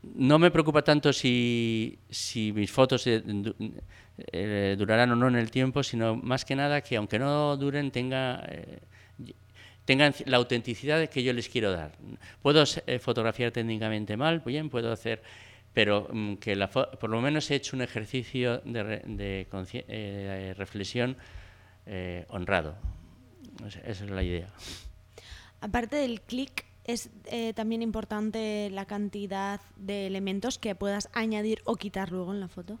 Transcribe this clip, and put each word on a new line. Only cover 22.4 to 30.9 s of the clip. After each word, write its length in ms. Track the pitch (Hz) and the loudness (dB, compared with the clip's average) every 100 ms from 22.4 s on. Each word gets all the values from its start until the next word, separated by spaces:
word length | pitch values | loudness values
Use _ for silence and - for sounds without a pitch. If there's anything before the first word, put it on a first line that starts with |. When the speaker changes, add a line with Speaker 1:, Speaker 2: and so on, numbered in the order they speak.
| 90 95 78 76 - - - - - - - - 110 | 0 0 0 -6 -8 -8 -18 -20 -20 -20 -20 -16 -14
Speaker 1:
Esa, 140 | 92 | -12
esa 240 | - 95 | -10 -10
es 60 | 101 | -6
la 120 | 95 | -2
idea. 260 | 90 87 90 - - - - - - - - - - - | 0 -2 -4 -14 -14 -14 -14 -18 -20 -20 -20 -20 -20 -12
Speaker 2:
Aparte 340 | 214 240 233 294 | -2 -2 0 0
del 240 | 262 226 | 0 -2
clic, 460 | - 247 277 - - - | -6 -6 -4 -8 -12 -14
¿es, 260 | - 233 - - - | -4 -4 -4 -16 -8
eh, 260 | 233 226 | -2 -2
también 280 | 220 220 226 | -2 0 0
importante 880 | 226 220 208 208 214 220 220 208 208 | 0 -2 -4 -2 -2 -2 -2 -2 -2
la 140 | 190 196 | -4 -6
cantidad 760 | 202 208 208 202 196 196 202 - - | -4 -4 -4 -6 -4 -4 -6 -10 -12
de 300 | 196 202 196 | -6 -4 -2
elementos 520 | 190 196 196 233 - | -2 -2 -2 -2 -2
que 160 | 220 | -4
puedas 340 | 185 202 | -2 -2